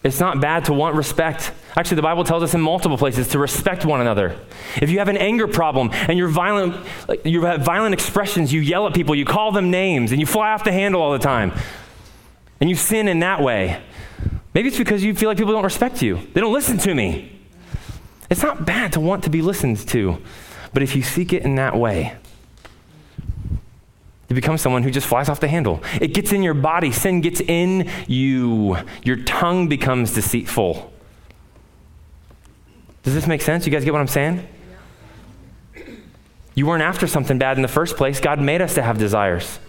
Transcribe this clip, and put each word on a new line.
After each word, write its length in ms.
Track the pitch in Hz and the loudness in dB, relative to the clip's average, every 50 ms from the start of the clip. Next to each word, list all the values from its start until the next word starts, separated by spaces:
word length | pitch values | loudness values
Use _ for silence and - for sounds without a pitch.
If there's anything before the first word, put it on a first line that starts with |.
It's 200 | - 139 131 - | 2 0 2 2
not 180 | 175 185 147 135 | 0 0 2 2
bad 260 | 143 147 160 170 - | 2 2 2 2 2
to 80 | - 147 | 2 2
want 220 | 139 151 165 151 | 2 2 2 2
respect. 560 | 156 143 - - - 160 160 147 - - - - - - - - | 0 0 0 0 0 0 0 -2 -4 -8 -8 -10 -12 -20 -4 -4
Actually, 220 | 175 175 - 180 | -2 0 0 0
the 60 | 151 147 | 2 2
Bible 200 | 160 170 170 175 | 2 2 2 2
tells 180 | - 165 170 | 2 2 2
us 120 | 170 143 175 | 2 2 2
in 80 | 170 | 2
multiple 360 | 160 156 170 180 202 180 139 | 2 2 0 2 2 0 2
places 300 | 117 143 135 113 127 123 - | 2 2 0 2 0 -2 0
to 100 | - 143 | 0 0
respect 440 | 143 135 - - - 196 180 180 - | 0 0 -2 -2 -2 -2 -2 0 0
one 160 | 156 147 127 | 0 2 2
another. 400 | 120 117 107 101 98 87 85 - - - - - - - - | 2 2 2 2 0 0 -2 -8 -14 -18 -18 -16 -14 -10 -2
If 120 | - 143 147 | -2 0 2
you 100 | 175 196 | 2 2
have 100 | 202 190 | 2 0
an 80 | 202 | 0
anger 280 | 196 180 202 226 233 220 | 0 0 0 2 0 0
problem 440 | 196 - 165 165 156 135 135 127 110 | 0 0 0 0 2 2 0 0 0
and 260 | - - - 165 170 | -2 -2 0 0 2
you're 120 | 180 180 170 | 2 2 2
violent, 480 | 151 175 175 196 208 202 190 175 175 - - - - - - - | 2 2 2 2 0 0 0 -2 -4 -6 -12 -14 -14 -12 -4 -4
like, 160 | - - - | -4 -2 0
you 180 | 160 170 170 165 | 0 2 2 2
have 200 | 175 175 147 131 | 2 0 2 0
violent 300 | 170 170 196 220 214 190 | 0 2 2 0 0 0
expressions, 600 | - - - - 196 202 196 - 180 160 127 147 | -2 -2 0 0 0 0 0 0 0 0 2 2
you 80 | 160 | 0
yell 260 | 151 143 170 185 214 | 2 0 0 0 0
at 60 | 190 143 | 0 0
people, 200 | 180 165 143 151 | 0 2 2 0
you 120 | 143 139 | 0 0
call 260 | - 147 196 214 220 | 0 0 0 0 0
them 180 | 190 208 185 180 | 0 2 2 2
names, 440 | 180 185 190 190 170 131 120 110 127 | 2 2 0 0 0 0 0 2 2
and 80 | 143 | 0
you 40 | 156 | 0
fly 260 | 147 - 214 214 214 | 0 0 0 0 0
off 120 | 220 214 - | 0 0 0
the 80 | 214 | 0
handle 300 | 180 190 196 202 185 180 | 0 2 2 2 2 2
all 100 | 160 143 | 2 0
the 80 | 143 131 | 0 2
time, 320 | - 143 131 117 101 90 - - - - - - - - - - - - - - - - - _ - - - - | 2 2 2 2 0 0 -2 -6 -10 -10 -12 -18 -20 -20 -20 -20 -20 -20 -20 -20 -20 -20 -20 _ -20 -20 -2 0
and 80 | 139 170 | 2 2
you 80 | 185 | 2
sin 320 | - - - 220 220 214 202 | 0 0 0 0 2 2 2
in 100 | 175 165 | 2 2
that 220 | 170 185 196 - | 2 0 0 0
way, 400 | 143 127 117 101 95 90 82 - - - - - - - - - - - - - - - - | 0 0 2 0 -2 -2 -4 -8 -10 -16 -18 -18 -18 -18 -10 -6 -4 -4 -4 -6 -10 -2 -2
maybe 160 | 165 226 269 | 0 0 0
it's 80 | 220 | 0
because 260 | 294 240 - 208 202 190 | 0 0 0 0 2 2
you 100 | 214 202 | 0 2
feel 140 | - 220 | 2 0
like 100 | 214 208 | 0 2
people 140 | 180 220 202 | 2 2 2
don't 140 | 220 214 196 | 2 0 0
respect 360 | 185 - - 247 254 247 - | -2 0 0 -2 -2 0 -2
you. 140 | 131 107 90 87 - - - | 0 0 0 -2 -6 -4 -2
They 60 | 180 | 0
don't 140 | 214 220 226 | 0 2 0
listen 240 | 294 277 - 240 | 0 0 0 0
to 180 | 180 - 190 170 | 0 0 0 2
me. 420 | 131 104 90 80 - - - - - - - - - - - - - - - - - - - - - - - | 2 0 0 -2 -6 -8 -14 -20 -20 -20 -20 -20 -20 -14 -12 -12 -10 -10 -12 -16 -16 -18 -20 -20 -20 -6 -4
It's 140 | 180 - - | -2 0 0
not 220 | 302 277 - 160 | -2 -2 -2 -4
bad 280 | 165 175 226 247 180 - | -2 -2 -2 -2 0 -2
to 80 | 160 | 0
want 240 | 156 170 196 196 - | 0 0 -2 0 -2
to 40 | 170 | 0
be 120 | 151 165 | 0 2
listened 440 | 156 185 190 - - 131 113 101 - - | 0 0 0 0 0 0 0 -2 -2 -2
to, 320 | - 120 101 92 82 - - - - - - - - - - - | 0 2 2 0 -2 -2 -8 -18 -20 -20 -20 -20 -18 -18 -18 -2
but 100 | - 135 | 0 0
if 140 | 139 135 - | 0 2 0
you 60 | 135 | -2
seek 320 | 123 - - 175 180 175 185 | -2 0 -2 -2 0 0 -2
it 100 | 170 107 | 0 2
in 120 | 139 139 | 0 2
that 200 | 131 135 123 - | 2 0 2 2
way, 400 | 113 120 113 101 - - 120 - - - - - - - - - - - - - - - - - - - - - - - - - - - - - - - - - - - - _ _ - - - - - | 2 2 2 0 -2 -4 -6 -8 -12 -20 -20 -20 -20 -20 -20 -20 -20 -20 -20 -20 -20 -20 -20 -20 -20 -20 -18 -16 -12 -10 -8 -8 -8 -6 -6 -6 -6 -8 -12 -20 -20 -20 -20 _ _ -20 -20 -20 -20 -4
you 80 | - 123 | -2 -2
become 240 | 131 - 151 160 156 | 0 2 0 0 2
someone 240 | - 143 127 123 120 | 0 2 2 2 2
who 80 | 135 | 0
just 160 | 127 139 - | 0 -2 0
flies 200 | - 120 123 143 | 2 0 2 2
off 120 | 147 143 - | 0 0 0
the 80 | - | 0
handle. 340 | 139 151 170 143 107 82 76 - - - - | 0 0 0 0 0 -2 -2 -4 -6 -2 -2
It 140 | - 156 135 | -2 0 0
gets 180 | 196 208 - | 0 0 2
in 120 | 208 196 190 | 0 2 2
your 100 | 170 156 | 2 2
body. 380 | 143 135 156 165 175 170 139 | 2 2 2 2 2 0 0
Sin 300 | 113 - - 196 185 175 | 0 0 0 2 2 2
gets 200 | 156 170 170 - | 2 0 -2 -2
in 480 | 196 - 170 170 180 185 190 190 170 180 - - - | -2 0 2 2 2 2 2 0 0 -2 -6 -8 -4
you. 680 | - 127 127 135 135 131 131 123 120 113 110 104 98 92 82 - - - - | -2 0 2 2 2 2 2 2 2 2 2 2 2 0 -2 -4 -8 -16 -6
Your 140 | - 123 127 | -2 -2 -2
tongue 520 | 123 127 - - - 175 170 180 185 180 | -2 -2 -4 0 0 0 2 2 2 2
becomes 460 | 160 151 135 - 135 127 123 117 107 - | 0 0 0 0 0 2 2 0 0 0
deceitful. 800 | 110 101 - - 117 - - - 113 101 87 80 - - - - - - - - - - - - - - - - - - - - - - - - - - - - - - - - - - - - - - - - - - - - - | -2 -2 0 -2 -2 -4 -2 0 0 2 2 0 -4 -8 -16 -20 -20 -20 -20 -20 -20 -20 -20 -20 -20 -20 -20 -20 -20 -20 -20 -20 -20 -20 -20 -20 -20 -20 -20 -20 -20 -20 -20 -20 -20 -20 -20 -20 -20 -20 -20 -20 -20 -20 -20 -20 -6
Does 140 | - 131 135 | -2 0 0
this 100 | 156 151 | 0 0
make 160 | 170 160 139 | 0 0 2
sense? 240 | - 151 156 175 175 | 2 0 0 2 0
You 60 | 156 | 0
guys 120 | 143 147 131 | 0 2 2
get 80 | 151 | 2
what 100 | 151 151 | 2 2
I'm 60 | 143 | 0
saying? 400 | 131 - 147 139 156 175 180 - - - - - - - - - - - - - - - - - - - - - - - - - - - - - - - - - - - - - - - - - - - | 2 0 0 0 0 -2 -4 -6 -12 -20 -20 -20 -20 -20 -20 -20 -20 -20 -20 -20 -20 -20 -20 -20 -20 -20 -20 -20 -20 -20 -20 -20 -20 -20 -20 -18 -18 -20 -20 -20 -20 -20 -20 -20 -20 -20 -20 -20 -6 -2
You 140 | 131 143 | 0 0
weren't 160 | 151 170 160 156 | 2 2 2 2
after 240 | 170 190 - 185 | 0 0 0 -2
something 320 | 156 - 151 131 135 135 123 | 0 0 -2 2 2 2 2
bad 180 | 131 131 135 | 2 2 2
in 60 | 131 131 | 2 0
the 40 | |
first 300 | 123 - 151 117 113 - | 2 2 0 0 0 0
place. 220 | - 139 135 139 135 | 0 0 0 0 0
God 200 | - 147 147 147 | 0 0 0 2
made 220 | 143 139 156 180 | 2 2 2 2
us 140 | 185 151 - | 0 0 0
to 80 | 147 123 | 0 2
have 160 | 113 113 107 | 2 2 2
desires. 580 | 107 101 104 107 101 95 87 87 87 - - - - | 2 2 2 2 4 2 2 0 -4 -8 -12 -14 -16